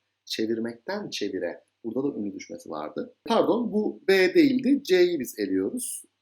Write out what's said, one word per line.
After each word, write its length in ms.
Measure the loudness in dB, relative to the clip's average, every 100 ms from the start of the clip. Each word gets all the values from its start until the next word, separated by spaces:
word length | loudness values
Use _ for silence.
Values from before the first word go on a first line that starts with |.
| _ _
Çevirmekten 840 | -12 -6 -4 -2 -6 -8 -10 -8 -8
çevire. 540 | -8 -6 -4 -6 -8 _ _
Burada 300 | -8 -4 -4
da 40 | -4
ünlü 160 | -8
düşmesi 360 | -8 -14 -16 -12
vardı. 440 | -10 -8 -8 -10 _
Pardon, 480 | -2 2 2 0 0
bu 280 | -2 -2 -4 2
B 260 | 4 6
değildi. 480 | 6 6 4 2 0
C'yi 360 | 4 4 4 2
biz 180 | -6 -4
eliyoruz. 680 | -2 0 -2 -4 -8 -10 -14 _